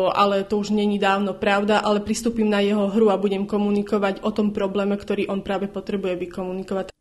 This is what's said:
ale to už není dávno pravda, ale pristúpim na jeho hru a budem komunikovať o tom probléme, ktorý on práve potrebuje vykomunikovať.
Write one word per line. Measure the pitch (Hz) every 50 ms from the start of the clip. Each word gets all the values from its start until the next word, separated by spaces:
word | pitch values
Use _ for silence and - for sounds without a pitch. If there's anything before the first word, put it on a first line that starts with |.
| 190 180 -
ale | - 202 202 202 196 196
to | - 220 208 202
už | 208
není | 214 208 208 208 202 202 202
dávno | 196 196 202 208 196 190
pravda, | - 214 202 202 202 208 208 214 202 -
ale | 214 208 208
pristúpim | 208 202 226 226 - 240 233 220 214
na | 208 208 202 202
jeho | 202 208 208 202
hru | 196 190 226 226 208
a | 190 -
budem | - 208 196 190 202 202
komunikovať | - 202 208 202 202 202 202 208 226 208 202 196 196 - -
o | 214
tom | 208 - 214 208 208
probléme, | 208 202 196 190 202 196 202 202
ktorý | 202 - - 202 196 190
on | - 196 190 190
práve | - 196 185 196
potrebuje | 196 196 190 190 - 208 196 190 185 180 175 180
vykomunikovať. | 175 - - 185 185 185 190 190 - 202 190 185 - - _